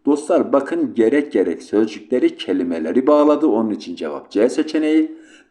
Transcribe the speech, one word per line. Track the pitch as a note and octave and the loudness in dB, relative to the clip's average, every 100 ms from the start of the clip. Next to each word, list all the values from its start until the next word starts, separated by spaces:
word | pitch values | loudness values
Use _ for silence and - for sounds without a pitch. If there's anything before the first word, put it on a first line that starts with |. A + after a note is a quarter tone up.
| C#3 | -2
Dostlar | D3 - E3+ A#2 | 0 0 0 2
bakın | C#3 C3+ E3+ C3+ | 0 -2 -4 -2
gerek | G#2+ A2 C#3+ C#3+ | 2 2 2 0
gerek | G#2 F2+ D#2+ | 0 0 -2
sözcükleri, | - G2+ A2 - - B2+ E3 - | -2 0 0 -4 -6 0 0 -2
kelimeleri | - F#2 E2+ E2 D#2+ A#2+ C3 | -4 -2 -2 -4 -2 0 4
bağladı. | D3 D3 D3 D3+ | 4 4 2 2
Onun | A2 A2+ | 2 0
için | F#2 - E2+ | -4 -8 -10
cevap | D#2+ C#2 - | -10 -10 -6
C | G2 B2 | 0 2
seçeneği. | D#3+ D#3 D#3 D3+ D#3 D#3+ - - - _ | 0 -2 -2 2 2 0 -4 -20 -20 _